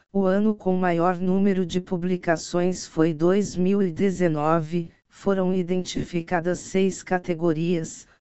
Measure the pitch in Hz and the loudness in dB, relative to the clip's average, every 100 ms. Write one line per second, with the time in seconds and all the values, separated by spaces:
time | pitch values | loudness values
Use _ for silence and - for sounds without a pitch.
0 | _ 196 190 196 214 208 190 185 185 170 | _ -2 2 2 2 0 0 2 2 2
1 | 175 175 185 190 202 185 180 180 180 185 | 2 0 0 2 2 2 0 -4 -4 -4
2 | 180 180 170 160 - 175 180 180 - 165 | -2 -2 0 -2 -2 0 0 -2 -4 0
3 | 160 151 170 196 190 160 180 202 190 156 | 0 2 2 2 0 0 0 2 0 0
4 | 196 180 180 151 151 165 156 175 170 _ | -2 2 0 2 2 0 0 -4 -6 _
5 | _ - 196 190 185 190 175 185 175 - | _ -6 -2 0 0 0 0 -2 -2 -6
6 | - 170 165 180 170 175 - 190 190 185 | -4 -6 -2 -2 -2 -4 -2 0 0 -2
7 | - 185 180 160 170 156 170 175 165 - | -2 -2 -2 -2 0 0 0 -2 -4 -10
8 | - _ | -20 _